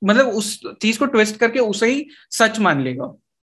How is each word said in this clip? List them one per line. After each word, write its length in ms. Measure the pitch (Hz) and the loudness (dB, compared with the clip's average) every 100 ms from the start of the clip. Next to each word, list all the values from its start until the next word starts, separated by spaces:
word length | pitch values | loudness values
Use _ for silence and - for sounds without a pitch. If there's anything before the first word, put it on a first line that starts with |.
मतलब, 240 | 196 220 262 | 2 2 2
उस 320 | 214 208 - - - | 0 -4 -8 -14 -4
चीज 140 | 214 220 | -2 0
को 100 | 277 | 0
ट्विस्ट 300 | 220 214 214 | 2 2 0
करके 220 | 233 240 | 0 0
उसे 280 | 226 196 226 | 0 0 0
ही 200 | 277 302 - _ | -2 -6 -18 _
सच 280 | - 226 220 | 0 0 2
मान 240 | 190 143 | 0 0
लेगा। 240 | 131 123 160 - _ _ _ | -2 -6 -10 -14 _ _ _